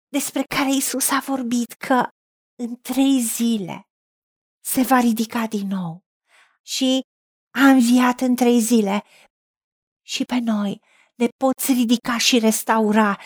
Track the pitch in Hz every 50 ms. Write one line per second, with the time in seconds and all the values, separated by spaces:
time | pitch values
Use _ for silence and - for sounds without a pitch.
0 | _ _ - 285 - - - 294 277 - - - 285 269 277 269 277 - - 254
1 | 269 - 285 269 262 - 269 262 254 233 240 240 233 - - - - - 269 247
2 | - - _ _ _ _ _ _ _ _ _ - 247 226 240 - - - 254 262
3 | 269 269 277 262 240 220 - - 233 233 233 214 190 165 147 - - _ _ _
4 | _ _ _ _ _ _ _ _ _ _ _ _ - - - 269 254 - 262 247
5 | 240 240 226 220 226 220 - 233 226 220 220 208 196 196 196 190 180 170 160 180
6 | _ _ _ _ _ _ _ _ _ _ _ _ _ - - - 262 262 262 262
7 | 254 _ _ _ _ _ _ _ _ _ - 233 269 277 269 262 240 233 247 254
8 | 247 247 247 247 262 254 247 240 247 240 240 240 220 220 240 226 208 196 196 208
9 | - _ _ _ _ _ _ _ _ _ _ _ _ _ _ _ _ _ _ _
10 | _ - - - 262 - - 247 240 226 220 208 208 202 - - _ _ _ _
11 | _ _ _ - 240 233 - - - 262 254 - - - 277 247 247 220 247 220
12 | - - 240 233 - - - 240 220 220 220 - - - 226 226 220 208 208 220
13 | 214 208 196 - -